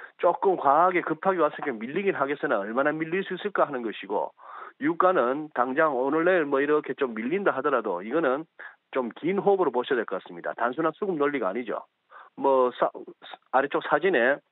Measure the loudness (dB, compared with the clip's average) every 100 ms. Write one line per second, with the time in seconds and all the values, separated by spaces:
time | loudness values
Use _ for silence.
0 | -18 0 0 2 2 2 4 6 4 2
1 | -2 -2 0 2 0 0 -6 -6 -6 -2
2 | -2 0 -2 -2 0 -2 -2 0 0 -2
3 | -4 -4 -4 -6 -4 0 0 -2 -6 -8
4 | -4 -4 -4 _ -20 -16 -16 -4 -2 2
5 | 4 4 2 0 -4 -2 0 2 2 2
6 | 0 2 2 2 2 0 2 0 0 -4
7 | -2 -2 -4 0 0 0 0 0 -2 -4
8 | -2 0 0 0 -4 -16 -20 -20 -6 -4
9 | -4 -4 -2 0 2 2 2 0 0 -2
10 | -2 -6 -8 -10 -8 -4 -4 -2 -4 -2
11 | -4 0 0 0 -4 -4 -6 -8 -10 _
12 | _ -20 -20 -2 2 4 4 2 -2 -2
13 | -18 -20 -20 -20 0 0 2 -2 0 2
14 | 2 4 4 2 _